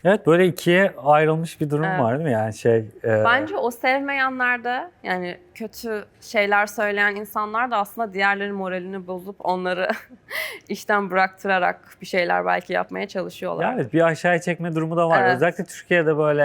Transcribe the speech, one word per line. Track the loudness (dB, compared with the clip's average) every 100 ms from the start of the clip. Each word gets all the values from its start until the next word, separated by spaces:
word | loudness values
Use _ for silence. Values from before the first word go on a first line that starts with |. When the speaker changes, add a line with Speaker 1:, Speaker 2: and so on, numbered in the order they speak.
Speaker 1:
Evet, | 4 4 4
böyle | 6 4
ikiye | 2 2 4 4 2
ayrılmış | 4 6 6 2 -4 -6
bir | -2
durum | 0
Speaker 2:
Evet. | 0 0
Speaker 1:
var | 0 0
değil | 0
mi? |
Yani | 0 -2
şey, | 0 2 2
e, | 0 -6 0 2
Speaker 2:
Bence | 4 2 0 -4
o | -4
sevmeyenler | -2 0 0 -2 -2 -2 0 -2 -2
de, | -2 -6 -8 _
yani | -6 -4 -4 -10 -16
kötü | -12 -12 -10 -8 -8 -10 _
şeyler | -4 0 2 2 0
söyleyen | -2 -2 0 0 -2
insanlar | -6 -6 -4 -2 -2
da | -2
aslında | -4 -6 -6
diğerlerin | 0 0 0 -4
moralini | -6 -6 -6 -8 -12 -10
bozup | -10 -12 -8
onları | -4 -2 -2 -2 -2 -4 -8 -20 -10
<laughs> | -6 -6 -10 -10
işten | -10 0 0 0
bıraktırarak | 0 0 -2 -2 0 0 -2 -14 -18
bir | -4
şeyler | -2 0 0 0
belki | -2 0
yapmaya | -4 -4 -8 -8
çalışıyorlar. | -6 -8 -8 -8 -4
Speaker 1:
Ya | -2
evet, | -2 0
bir | 2
aşağıya | 2 2 0 0
çekme | 0 -4 -4
durumu | -2 -2 0
da | 2
var. | 4
Speaker 2:
Evet. | 4 4
Speaker 1:
Özellikle | 2 0
Türkiye'de | -10 -12 0 2 4 2
böyle, | 2 4